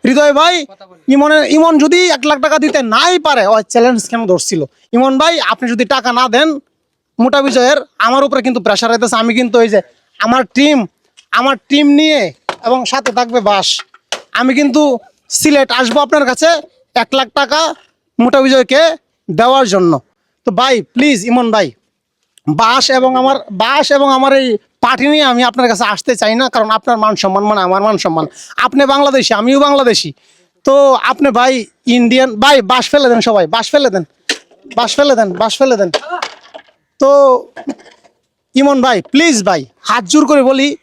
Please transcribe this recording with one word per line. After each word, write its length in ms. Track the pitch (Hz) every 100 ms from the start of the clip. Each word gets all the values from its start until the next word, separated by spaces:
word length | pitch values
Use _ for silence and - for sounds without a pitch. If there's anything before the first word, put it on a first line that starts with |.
হৃদয় 280 | - 269 294
ভাই 220 | 285 339 349 285 - - - -
ইমনের, 360 | 277 294 311 285
ইমন 220 | 302 330 311
যদি 220 | 294 349 359
এক 140 | 285
লাখ 120 | 294 294
টাকা 160 | 302 302
দিতে 200 | 294 285
নাই 320 | 240 220 339 359
পারে, 240 | 311 262 196
ওই 140 | 220 -
চ্যালেঞ্জ 300 | 233 240 233 -
কেন 120 | 233
ধরছিল? 360 | 214 180 - 170 139 _ _
ইমন 200 | 240 269 262
ভাই, 160 | 320 339
আপনি 260 | 196 - 247
যদি 160 | 233
টাকা 240 | 240 269 240
না 140 | 240 254
দেন 180 | 233 311 294 _ _ _ _ _ -
মোটা 200 | 247 277
বিজয়ের, 360 | 277 254 247 285 - _
আমার 220 | 220 262
উপরে 180 | 277 277
কিন্তু 180 | 240 240
প্রেশার 320 | 196 202 226
আইতেছে। 240 | 226 240
আমি 160 | 233 233
কিন্তু 220 | 226 247 233
এই 100 | 226
যে 100 | 202 - _ _ _
আমার 220 | 220 254 247
টিম, 240 | - 294 285 190 _ _ _ _
আমার 240 | 202 262 269 _
টিম 180 | 285 294
নিয়ে 340 | 285 311 294 180 131 - -
এবং 140 | 226 254
সাথে 260 | 240 269 269
থাকবে 280 | 233 240 240
বাস, 280 | 208 196 165 - - _ _ - _
আমি 200 | 208 254
কিন্তু 460 | 262 285 262 294 240 _ _ _
সিলেট 400 | - 311 285 269
আসবো 280 | 247 247 254
আপনার 260 | 285 302
কাছে 240 | 262 247 320 320 - _ _
এক 140 | 247 233
লাখ 140 | 269 247
টাকা 240 | - 262 302 320 302 _ _ _ -
মোটা 200 | 240 277
বিজয়কে 400 | 262 262 247 269 330 320 _ _ -
দেওয়ার 360 | 160 240 262 240
জন্য। 260 | 190 175 143 _ _ _ _
তো 40 | -
ভাই 240 | 190 262 247
প্লিজ, 380 | 165 233 294 233
ইমন 220 | 226 247 240
ভাই, 160 | 220 160 _ _ _ _ _ _ _ -
বাস 400 | 151 220 262 262
এবং 220 | 262 254
আমার, 200 | 254 262 269 -
বাস 400 | 185 226 277 294
এবং 160 | 285 277
আমার 220 | 262 269
এই 140 | 269 254 214 _ _
পার্টি 260 | 233 254 277
নিয়ে 160 | 302
আমি 200 | 277 240
আপনার 240 | 247 240 247
কাছে 160 | 196
আসতে 300 | 220 202 -
চাই 180 | 240 214
না, 100 | 226 262
কারণ 200 | 240 214
আপনার 280 | 220 262 233
মান 160 | 214
সম্মান 280 | 202 196 196
মানে 180 | 208 208
আমার 200 | 180 190
মান 160 | 214 202
সম্মান। 280 | 185 160 156 - - -
আপনি 280 | 247 269
বাংলাদেশি, 480 | 269 277 285 269 -
আমিও 260 | 214 233 277
বাংলাদেশি, 500 | 285 277 247 214 156 - _ _ _ _
তো 80 | - 269 277
আপনি 360 | 254 220 254 285
ভাই 340 | 240 262 262 202 _
ইন্ডিয়ান, 440 | - 247 240 254 262
ভাই 220 | 214 277 277
বাস 240 | 202 254 -
ফেলে 180 | 294 262
দেন, 120 | 233
সবাই 240 | 233 208 160
বাস 240 | 226 214
ফেলে 180 | 294 262
দেন, 140 | 185 160 _ - - _ _ -
বাস 160 | - 226
ফেলে 180 | - 285
দেন, 140 | 233 202
বাস 220 | 180 220 -
ফেলে 180 | 269 220
দেন। 120 | 185 - 294 349 - - _ - _ _ _ _
তো 100 | 269 277 277 247 - - - - - _ _ _ _ _ _
ইমন 220 | 254 277 277
ভাই 160 | 254 214
প্লিজ 420 | - 277 339 233
ভাই, 180 | 196 170 - _
হাত 220 | - 226
জোর 220 | 180 302
করে 180 | 285 294
বলি 240 | 262 269 285 -